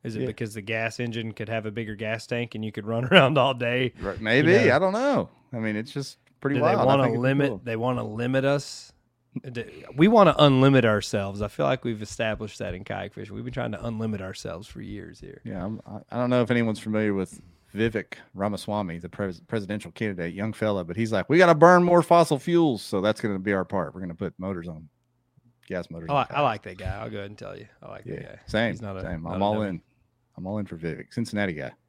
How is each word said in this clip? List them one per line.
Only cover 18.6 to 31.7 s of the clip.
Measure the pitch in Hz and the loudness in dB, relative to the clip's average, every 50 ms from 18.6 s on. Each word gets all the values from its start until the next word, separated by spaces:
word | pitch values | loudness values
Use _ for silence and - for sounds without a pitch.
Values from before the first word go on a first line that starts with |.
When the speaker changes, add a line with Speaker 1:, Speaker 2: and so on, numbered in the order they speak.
| - - 104 104 101 90 82 85 | -6 -4 -4 -4 -4 -4 -8 -10
Speaker 2:
the | 87 87 | -12 -14
pres-, | - - 104 95 87 - _ | -8 -6 -6 -6 -6 -10 _
presidential | _ - 110 101 92 104 104 - 87 | _ -6 -6 -4 -6 -8 -8 -8 -12
candidate, | _ - 113 107 98 87 85 85 85 | _ -6 -4 -4 -4 -4 -6 -6 -4
young | 92 104 110 104 | -4 -6 -6 -4
fella, | - 110 107 101 95 | -2 -2 -2 -2 -2
but | 87 82 87 | -4 -6 -4
he's | 107 117 107 | -4 -2 0
like, | 110 95 90 - | 0 -2 0 2
"We | 143 170 | 6 6
gotta | 185 175 165 | 8 6 8
burn | 147 165 175 180 175 180 | 8 10 10 10 8 8
more | 175 175 175 | 6 6 4
fossil | 170 - 175 170 165 - 156 131 | 6 6 6 6 6 4 2 -2
fuels, | - 175 170 170 165 151 120 98 | 0 0 2 4 4 4 2 -2
so | - - - 98 | -4 -4 -2 0
that's | 92 107 107 - | 2 2 0 0
gonna | - 107 101 92 | -2 -4 -4 -2
be | 95 104 | -2 0
our | 101 95 90 | 0 0 -2
part. | - 104 95 82 73 - | -2 -2 -4 -4 -4 -6
We're | 92 | -10
gonna | 95 90 85 | -10 -10 -8
put | _ 101 87 - - | _ -8 -8 -8 -8
motors | 92 95 98 87 82 | -8 -8 -8 -8 -8
on | 87 80 78 80 76 _ _ _ _ _ _ _ _ _ _ _ _ _ _ _ _ | -10 -12 -14 -16 -20 _ _ _ _ _ _ _ _ _ _ _ _ _ _ _ _
gas | 92 90 85 _ | -8 -8 -8 _
motors | 82 85 82 82 | -12 -12 -6 -2
Speaker 1:
I | |
Speaker 2:
on | 143 | -2
Speaker 1:
like, | 139 120 - | -2 -2 -2
I | - | -2
Speaker 2:
kayaks." | 139 | 0
Speaker 1:
like | 147 127 110 101 | 0 0 -2 -4
that | - 104 92 92 | -10 -16 -14 -10
guy. | 90 92 95 101 | -8 -8 -8 -8
I'll | 110 117 | -10 -10
go | 107 101 | -10 -10
ahead | 101 101 | -12 -12
and | 107 104 | -14 -14
tell | 104 98 95 | -16 -16 -14
you, | 92 110 _ _ _ | -16 -18 _ _ _
I | - - | -18 -18
like | 101 - - | -18 -16 -14
that | - - | -12 -12
Speaker 2:
Yeah, | - | -12
Speaker 1:
guy. | - - - - _ | -12 -16 -18 -20 _
Speaker 2:
same, | - - 107 117 110 | -4 -2 0 0 0
Speaker 1:
He's | - - | -2 -6
not | 113 101 98 | -10 -10 -10
a, | 92 | -8
Speaker 2:
same. | 95 85 87 80 | -8 -8 -8 -8
Speaker 1:
not | 82 87 87 | -8 -6 -4
Speaker 2:
I'm | 92 | 0
Speaker 1:
a | 98 | 0
Speaker 2:
all | 101 107 | 0 0
Speaker 1:
dummy. | 107 107 98 | 0 -2 -4
Speaker 2:
in. | 90 80 _ _ _ _ _ _ _ _ _ _ _ | -6 -10 _ _ _ _ _ _ _ _ _ _ _
I'm | - 90 92 | -12 -10 -8
all | 104 107 | -6 -6
in | 101 | -6
for | - 85 80 | -8 -10 -8
Vivek, | 82 82 73 - - _ | -8 -8 -8 -8 -12 _
Cincinnati | - 117 117 113 - 104 101 95 | -8 -8 -6 -4 -2 -2 -2 -2
guy | 82 76 67 60 | -4 -6 -10 -12